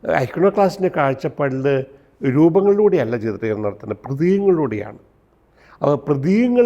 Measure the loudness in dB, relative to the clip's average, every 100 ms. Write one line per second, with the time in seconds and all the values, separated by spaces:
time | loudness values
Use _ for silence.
0 | -2 -2 -2 0 0 2 0 0 -4 0
1 | -2 -2 -8 -4 -4 -2 -2 -2 -4 -14
2 | _ _ -2 4 4 4 2 4 4 2
3 | 0 -2 -4 -4 -4 -2 -4 -6 -10 -10
4 | -8 -2 0 2 2 2 0 -4 -8 -14
5 | _ _ _ _ _ _ _ -4 0 0
6 | 0 -2 2 2 2 2